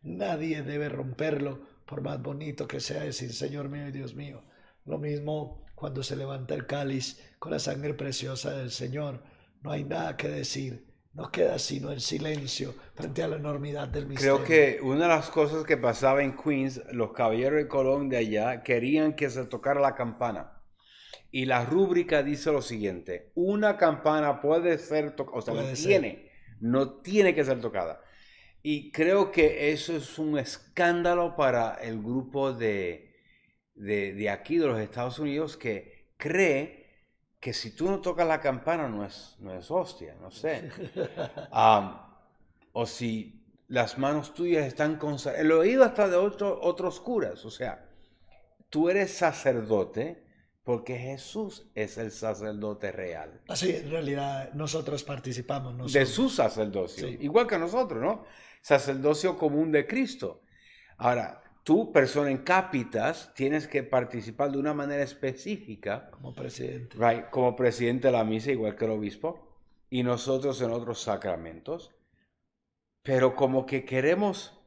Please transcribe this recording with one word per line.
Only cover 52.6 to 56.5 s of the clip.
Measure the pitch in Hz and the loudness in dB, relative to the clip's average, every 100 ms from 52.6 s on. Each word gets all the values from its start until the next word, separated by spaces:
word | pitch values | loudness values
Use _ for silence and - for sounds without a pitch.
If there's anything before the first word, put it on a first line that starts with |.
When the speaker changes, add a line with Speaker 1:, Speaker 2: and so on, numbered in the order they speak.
| 107 104 101 | -8 -6 -8
Speaker 2:
real. | 95 92 80 78 - - | -8 -8 -8 -12 -16 -10
Speaker 1:
Así, | - 185 143 | -4 -2 -2
en | 139 | -4
realidad, | 160 143 143 139 135 135 | -4 -4 -4 -4 -6 -8
nosotros | 143 151 160 151 147 | -6 -4 -4 -4 -6
participamos, | - 139 127 123 123 143 131 | -6 -10 -8 -8 -6 -6 -6
no | 120 135 | -8 2
Speaker 2:
De | 139 127 | 4 4
Speaker 1:
somos. | |
Speaker 2:
su | 113 262 | 4 0
sacerdocio, | - 117 | 4 2